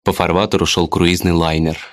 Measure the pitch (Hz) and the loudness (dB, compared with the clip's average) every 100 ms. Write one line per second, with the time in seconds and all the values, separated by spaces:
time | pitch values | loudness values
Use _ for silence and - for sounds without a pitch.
0 | - 92 87 87 104 95 82 - 82 - | -4 0 0 2 0 0 0 0 -2 0
1 | 87 87 92 85 80 80 80 80 - | 0 2 0 0 0 0 -2 -4 -12